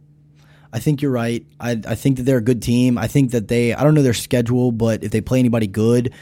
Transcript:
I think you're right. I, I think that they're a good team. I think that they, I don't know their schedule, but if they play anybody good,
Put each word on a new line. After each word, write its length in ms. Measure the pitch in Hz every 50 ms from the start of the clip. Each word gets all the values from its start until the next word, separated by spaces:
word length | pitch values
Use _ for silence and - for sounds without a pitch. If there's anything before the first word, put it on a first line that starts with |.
| _ _ _ _ _ _ _ _ - _ - _ - _ -
I 60 | 113
think 220 | - 156 151 139
you're 100 | 151 143
right. 340 | 127 120 117 117 120 117 - - _ -
I, 120 | 117 120 120 113 98
I 100 | - 110
think 200 | - - 139 135 127
that 60 | 123
they're 140 | 131 135 127
a 40 |
good 200 | 107 120 127 110
team. 360 | - 123 120 123 123 127 120 107
I 100 | 110 110
think 240 | - 147 135 120
that 180 | 123 120 101 -
they, 240 | 117 120 120 120 107
I 100 | - 131
don't 100 | 151 156
know 80 | 151 139
their 100 | 127 110
schedule, 580 | - - - - 123 120 113 127 123 123 127
but 320 | 117 110 117 113 110 101 -
if 80 | 110
they 80 | 107 110
play 200 | 101 - 131 131
anybody 280 | 127 123 117 117 110 101
good, 460 | 95 107 107 113 120 123 120 120 - -